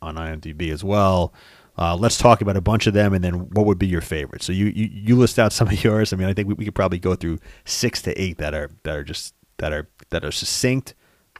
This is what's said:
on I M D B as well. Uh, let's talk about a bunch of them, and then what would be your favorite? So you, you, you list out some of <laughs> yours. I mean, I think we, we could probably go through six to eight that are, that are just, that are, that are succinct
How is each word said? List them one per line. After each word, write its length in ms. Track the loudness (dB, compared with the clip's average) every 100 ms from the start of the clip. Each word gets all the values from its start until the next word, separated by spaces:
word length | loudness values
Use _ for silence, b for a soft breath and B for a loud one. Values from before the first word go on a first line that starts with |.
on 160 | -12 -8
I 120 | -8
M 100 | -10
D 120 | -12
B 160 | -8 -6
as 140 | -4
well. 480 | -2 2 4 2 0 b b b b -4
Uh, 180 | -2 0
let's 220 | 0 4
talk 240 | 6 6
about 140 | 4 0
a 40 |
bunch 260 | 0 2 2
of 60 |
them, 220 | 2 2
and 100 | 2
then 240 | 0 -2 -2
what 140 | 2
would 140 | 2 2
be 80 | 2
your 160 | 0
favorite? 400 | -2 -6 -6 -8
So 100 | -4
you, 140 | 0 0
you, 240 | 0 -6
you 240 | -4 4 6
list 220 | 6 4
out 160 | 2
some 140 | 2 2
of 140 | 2
<laughs> 0 |
yours. 280 | 2 2 2
I 40 | 0
mean, 120 | 0
I 60 |
think 140 | 0 -2
we, 60 |
we 100 | -2 -4
could 80 |
probably 240 | 0 0 0
go 160 | 0
through 240 | 0 -2 -6 b b
six 380 | -10 -4 -4 -4
to 180 | -6 -4
eight 160 | -6 -4
that 160 | -6
are, 180 | -6 -8 -10
that 140 | -8 -8
are 80 |
just, 300 | -8 -12 -12 -18 _ -8
that 160 | -6
are, 160 | -4 -8 _ -8
that 120 | -6
are 100 | -6
succinct 600 | -6 -6 -2 0 0 -6 -18 _ _ _